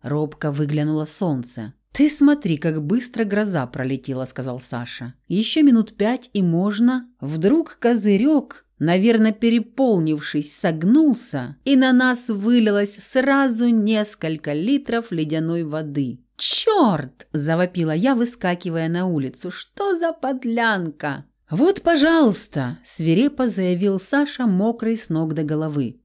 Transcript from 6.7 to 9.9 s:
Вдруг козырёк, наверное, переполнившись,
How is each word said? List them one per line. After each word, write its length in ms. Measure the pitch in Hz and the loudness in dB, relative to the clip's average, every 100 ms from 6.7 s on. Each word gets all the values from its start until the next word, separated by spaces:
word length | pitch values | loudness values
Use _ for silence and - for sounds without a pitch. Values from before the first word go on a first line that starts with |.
| 202 240 254 247 _ | 2 2 2 -6 _
Вдруг 560 | 139 160 180 302 320 - | -8 -2 2 2 0 -2
козырёк, 840 | 233 233 202 196 262 302 - - _ _ | 0 2 2 4 4 2 0 -16 _ _
наверное, 540 | 151 180 214 233 220 | 0 2 4 4 2
переполнившись, 1200 | 220 233 233 220 - 262 | 2 2 2 0 0 2